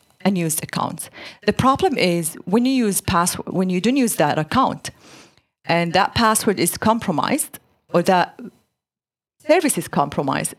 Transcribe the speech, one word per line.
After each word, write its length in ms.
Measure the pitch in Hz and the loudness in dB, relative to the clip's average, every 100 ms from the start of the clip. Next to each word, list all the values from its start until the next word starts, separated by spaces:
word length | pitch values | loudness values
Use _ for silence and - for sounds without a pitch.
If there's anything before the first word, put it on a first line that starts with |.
| _ _ | _ _
unused 380 | 190 190 165 - | -2 0 -2 -4
accounts. 480 | - - - 160 - - - - | -6 -4 -4 -6 -14 -18 -20 -8
The 80 | - | -2
problem 440 | 202 254 269 381 277 | 2 2 2 0 0
is 380 | 180 170 160 - - | 0 0 -4 -8 -2
when 180 | 220 | 0
you 80 | 247 | 2
use 280 | 262 214 190 | 2 0 0
password, 480 | - 175 180 - - | 0 0 0 -4 -6
when 160 | 175 185 | -2 0
you 100 | 180 | 0
don't 160 | 208 277 | 0 2
use 200 | 233 - | 2 2
that 220 | 151 156 | 0 0
account, 520 | 156 240 247 147 - - - - - _ _ _ - | 0 0 0 -2 -12 -16 -20 -20 -20 _ _ _ -2
and 260 | 170 170 | 0 2
that 220 | 180 - | 2 2
password 440 | - 226 220 - 190 | 2 2 2 0 0
is 200 | 165 - | 0 0
compromised, 800 | 214 226 - 147 - 277 - - _ _ _ | 0 0 0 -2 0 -2 -4 -12 _ _ _
or 100 | 175 | 0
that 380 | 180 185 - - 208 - _ _ _ _ _ _ _ _ 302 | 2 2 2 -6 -18 -18 _ _ _ _ _ _ _ _ 0
service 300 | 339 294 - | 2 2 -2
is 100 | - | -2
compromised, 680 | 175 143 - 139 143 165 | -2 -2 -2 -2 -2 -4